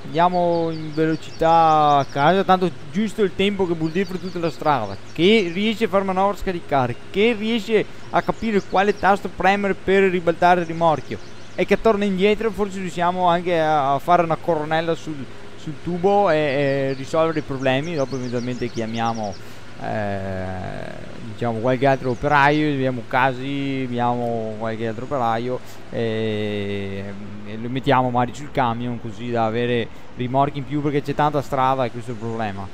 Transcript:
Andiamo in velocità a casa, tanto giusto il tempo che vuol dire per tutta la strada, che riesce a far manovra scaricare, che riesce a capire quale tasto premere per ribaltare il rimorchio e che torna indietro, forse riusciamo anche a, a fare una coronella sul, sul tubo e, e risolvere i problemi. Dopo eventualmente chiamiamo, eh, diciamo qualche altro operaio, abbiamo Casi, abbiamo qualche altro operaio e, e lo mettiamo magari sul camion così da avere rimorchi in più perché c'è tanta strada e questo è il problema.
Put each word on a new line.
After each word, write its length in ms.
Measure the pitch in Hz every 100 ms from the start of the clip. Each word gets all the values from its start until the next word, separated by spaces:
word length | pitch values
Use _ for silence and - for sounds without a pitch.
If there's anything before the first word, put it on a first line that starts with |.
Andiamo 680 | - 143 175 180 175 170 165
in 220 | 160 156
velocità 1040 | 151 160 160 - - 160 165 160 156 151 143
a 60 | 135
casa, 380 | 139 143 190
tanto 260 | 185 185 180 - -
giusto 300 | 147 220 -
il 120 | 196 -
tempo 320 | 190 202 190
che 80 | 170
vuol 160 | 160
dire 140 | 160 196
per 120 | 180
tutta 220 | 180 170
la 100 | 165
strada, 480 | 135 151 139 107 98 98
che 380 | - 170 226 175
riesce 320 | 170 214 208 226
a 20 |
far 160 | 190
manovra 320 | 196 185 196 202
scaricare, 600 | - 175 - 139 123 120 -
che 220 | 139 220 220
riesce 480 | 220 233 196 220 - - -
a 120 | 165
capire 380 | - - 220 202
quale 340 | - 180 202 202
tasto 320 | 180 196 190
premere 460 | - 180 202 202 190
per 340 | - 196 196
ribaltare 520 | 180 170 165 175 180
il 40 | 165
rimorchio 520 | 165 165 151 - 110 - - -
e 120 | - 185
che 140 | 202
torna 240 | 226 208
indietro, 460 | 202 185 196 214 226
forse 280 | 185 202 190
riusciamo 480 | 185 165 175 185 180
anche 320 | 170 180 170
a, 340 | 156 156 135
a 60 | 139
fare 240 | - 175
una 140 | 165 156
coronella 580 | - 160 151 160 165 165
sul, 280 | - 151 117 - - -
sul 200 | - 143
tubo 460 | 165 175 185 202 196
e, 40 | 156
e 580 | 147 135 139 139 135
risolvere 460 | 135 135 160 160 156
i 40 |
problemi. 500 | - 135 131 131 156 165
Dopo 200 | 135 131
eventualmente 540 | 123 120 120 123 120
chiamiamo, 640 | 113 110 113 113 117 107 92 - - - -
eh, 1080 | - 110 101 98 95 95 92 92 95 98 87 78 - - 117
diciamo 280 | 104 120 113
qualche 260 | 120 127 135
altro 240 | 135 131
operaio, 640 | 120 143 143 143 151 151
abbiamo 300 | 139 131 127 107
Casi, 760 | 131 135 123 135 139 139 135 131
abbiamo 680 | 120 120 120 120 117 110 107
qualche 300 | 113 110 113
altro 180 | 110 127
operaio 540 | 139 117 113 120 127 - - -
e, 1200 | - 113 110 110 107 107 104 101 101 98 98 101 101 101 104 101
e 120 | 110
lo 120 | 117
mettiamo 400 | 131 139 131 127
magari 240 | 123 123 107
sul 160 | 147
camion 480 | - 123 117 123 117
così 280 | 117 101 120
da 140 | 117 113
avere 420 | 113 120 120 107 - - -
rimorchi 440 | 123 135 139 143
in 60 | 123
più 160 | 147
perché 200 | 147 143
c'è 120 | 139 143
tanta 260 | 147 151
strada 420 | 131 139 131 135 123
e 60 |
questo 200 | 117 113
è 20 |
il 60 | 117
problema. 460 | 113 113 110 98 95